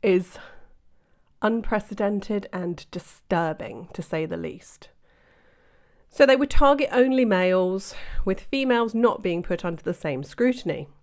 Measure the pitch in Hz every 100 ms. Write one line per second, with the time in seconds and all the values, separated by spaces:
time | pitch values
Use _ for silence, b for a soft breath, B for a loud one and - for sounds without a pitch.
0 | 208 185 180 - B B B B _ _
1 | _ _ _ _ 214 226 214 214 - 196
2 | 202 208 - 208 196 185 175 175 - 180
3 | - - _ 175 165 156 110 - 175 -
4 | 165 160 160 170 165 - - - - _
5 | b b b b b b b b b b
6 | b - 269 262 277 - 285 285 294 254
7 | 262 262 240 185 185 185 180 190 - -
8 | B B - 190 - 269 262 240 226 226
9 | 233 - 185 170 175 175 175 170 - 175
10 | 156 131 139 - 247 254 180 135 143 -